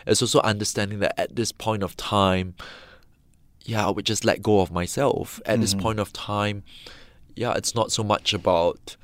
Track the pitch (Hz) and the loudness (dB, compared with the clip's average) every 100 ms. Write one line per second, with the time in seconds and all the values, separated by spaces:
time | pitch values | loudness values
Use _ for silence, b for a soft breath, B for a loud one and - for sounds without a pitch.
0 | B 107 120 151 - 104 107 - 101 104 | B 2 4 4 2 0 -2 -4 -4 -2
1 | 95 - 90 - 113 - 113 110 92 - | -2 -2 -4 -4 -6 -4 -4 -2 -4 -8
2 | - 104 98 92 92 90 B B B B | -2 2 4 2 -2 -10 B B B B
3 | B _ _ _ _ _ - 110 98 101 | B _ _ _ _ _ -6 -2 0 0
4 | 98 107 113 95 101 104 90 87 87 - | -2 0 0 0 4 4 4 0 -4 0
5 | 139 - - - - 110 101 98 110 110 | 0 0 -4 -8 -2 0 2 0 -2 -2
6 | 101 - - 104 104 101 - B B B | -4 -6 -4 -2 -2 -4 -10 B B B
7 | B B B - 110 - - 117 110 - | B B B -6 -2 -2 -2 -2 0 0
8 | 104 107 - 101 82 87 85 - - - | 0 0 0 -2 2 4 4 0 -8 -20